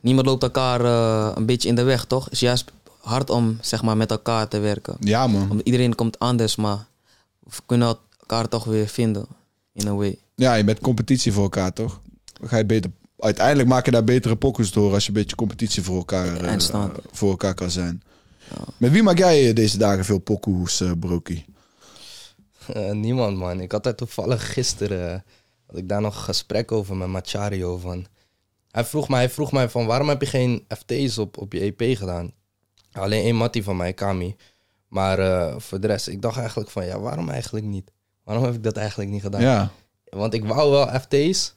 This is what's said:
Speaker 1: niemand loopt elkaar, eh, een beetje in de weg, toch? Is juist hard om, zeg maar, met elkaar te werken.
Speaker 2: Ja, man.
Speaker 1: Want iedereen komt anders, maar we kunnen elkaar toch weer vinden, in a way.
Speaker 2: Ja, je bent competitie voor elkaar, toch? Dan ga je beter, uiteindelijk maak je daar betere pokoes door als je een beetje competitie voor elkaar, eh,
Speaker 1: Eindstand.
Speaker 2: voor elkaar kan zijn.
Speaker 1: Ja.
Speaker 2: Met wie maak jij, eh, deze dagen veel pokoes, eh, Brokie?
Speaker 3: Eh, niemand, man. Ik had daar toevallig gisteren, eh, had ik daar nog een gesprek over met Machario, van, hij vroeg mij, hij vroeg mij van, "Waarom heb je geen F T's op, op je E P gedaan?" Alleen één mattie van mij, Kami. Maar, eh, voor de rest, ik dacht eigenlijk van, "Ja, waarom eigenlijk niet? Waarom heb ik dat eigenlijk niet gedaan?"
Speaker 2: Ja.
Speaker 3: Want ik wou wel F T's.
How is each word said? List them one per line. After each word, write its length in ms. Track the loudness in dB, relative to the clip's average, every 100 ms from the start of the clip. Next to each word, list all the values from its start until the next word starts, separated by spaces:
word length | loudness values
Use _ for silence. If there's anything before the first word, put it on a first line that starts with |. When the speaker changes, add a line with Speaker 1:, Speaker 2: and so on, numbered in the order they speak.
Speaker 1:
niemand 240 | 4 4 4
loopt 160 | 2
elkaar, 420 | 2 2 2 2 4
eh, 460 | 4 4 2 0 0
een 100 | 0
beetje 220 | 2 2
in 60 | 2
de 80 |
weg, 220 | 4 2 0
toch? 240 | -2 -2
Is 100 | 0
juist 320 | 2 0 -4 _ -20 _
hard 300 | -4 -2 0
om, 280 | 2 2 0
zeg 200 | -4 -2
maar, 140 | 2 2
met 140 | 0
elkaar 360 | -2 0 0 0
te 120 | -2
werken. 360 | -2 -2 -6 -4
Speaker 2:
Ja, 280 | 0 2 4
man. 200 | 2 2
Speaker 1:
Want 140 | 0
iedereen 320 | 2 2 2 0
komt 240 | -2 -2
anders, 360 | 0 2 0 0
maar 320 | -2 -2 -8 _ _ _ _ _
we 120 | -18 -18 0
kunnen 320 | 2 2 0 _ _
elkaar 280 | _ -2 0
toch 160 | -2
weer 240 | 0 0 0
vinden, 380 | 0 0 0 -6 -18 _ _ _
in 140 | -6 -2
a 60 |
way. 240 | 0 -2 -4 _ 0
Speaker 2:
Ja, 180 | 2
je 100 | 4
bent 160 | 4 2
competitie 520 | 0 0 2 2 2
voor 100 | 2
elkaar, 300 | 0 0 -2
toch? 260 | -4 -8 -8 -20 -20 -20 -16
Dan 100 | -2
ga 80 | 0
je 80 | 2
beter, 260 | 2 0 -10 _ _
uiteindelijk 480 | -2 2 4 4 6
maak 160 | 4 4
je 60 |
daar 120 | 4
betere 320 | 4 2 2 2
pokoes 360 | 0 2 0
door 220 | 4 4
als 100 | 4
je 40 | 2
een 60 | 0
beetje 200 | -2 -2
competitie 480 | -4 -2 -4 -2
voor 140 | -2 -4
elkaar, 400 | -2 -2 -2 -4
eh, 60 | -2
Speaker 1:
Eindstand. 440 | 0 0 0 -4 -6 -16
Speaker 2:
voor 180 | -2 0
elkaar 240 | 2 -2
kan 160 | -2 -4
zijn. 300 | -4 -4 -6 _ _ _ _ -18
Speaker 1:
Ja. 60 | -14 -14 0
Speaker 2:
Met 140 | 4
wie 120 | 6
maak 140 | 6 6
jij, 300 | 6 8 6
eh, 60 | 6
deze 220 | 2 4
dagen 280 | 2 2 2
veel 140 | 0
pokoes, 600 | 0 -2 0 -2 0 -2
eh, 100 | 0 -2
Brokie? 460 | -2 -4 -4 -10 -10 -20 _ _ -20 -20 -20 -20 -20 _ _ _ -12
Speaker 3:
Eh, 180 | -8 -4
niemand, 460 | -2 0 0 0 -2
man. 220 | -4 -6
Ik 100 | -4
had 120 | -2
daar 120 | -2 -4
toevallig 580 | -8 -4 -2 -2 -2
gisteren, 600 | -4 -4 -4 -4 -4 -4
eh, 60 | -8 -12 _ _ _ _
had 100 | -12
ik 120 | -4
daar 120 | -2
nog 140 | -2 -6
een 60 |
gesprek 480 | -6 -6 -2 -4 -2
over 240 | -4 -4 -6
met 120 | -4
Machario, 680 | -6 -6 -6 -4 -4 -4 -6
van, 280 | -8 -10 -12 _ _ _ _ _ _
hij 140 | -6 -4
vroeg 220 | -4 0
mij, 100 | 2
hij 100 | 2
vroeg 220 | 0 -2
mij 180 | 0 0
van, 160 | 0 0
"Waarom 240 | 0 0
heb 120 | -2
je 60 | 0
geen 380 | 0 0 -2 _ -14
F 60 | -6
T's 320 | -2 -2 -2
op, 200 | -6 -8
op 160 | -10
je 100 | -4
E 80 | -4
P 260 | -2 -2 -2
gedaan?" 340 | -4 -6 -8 -14 _ _ _ _ _
Alleen 320 | -6 -2 0
één 120 | 2 2
mattie 280 | 0 -2
van 140 | -4 -2
mij, 160 | -4
Kami. 420 | -2 -4 -2 -4 -10 _ _ _ _ _
Maar, 320 | -2 0 2
eh, 360 | 2 0 -2 -6
voor 220 | -10 -4
de 80 | -2
rest, 200 | -2 -4
ik 140 | -6
dacht 160 | -6 -4
eigenlijk 320 | -6 -8 -8
van, 160 | -8 -6
"Ja, 140 | -6
waarom 300 | -8 -6 -6
eigenlijk 360 | -6 -6 -8 -6
niet? 260 | -8 -10 _ _ _
Waarom 200 | -6 -2
heb 100 | -2
ik 100 | -2
dat 140 | -4 -4
eigenlijk 320 | -6 -6 -6
niet 120 | -6
gedaan?" 200 | -6 0
Speaker 2:
Ja. 300 | 2 2 0 -6 _ _ _
Speaker 3:
Want 240 | -6 -4
ik 120 | -2 -2
wou 260 | 2 4
wel 160 | 4 2 -2
F 60 | 0
T's. 480 | 2 2 0 -4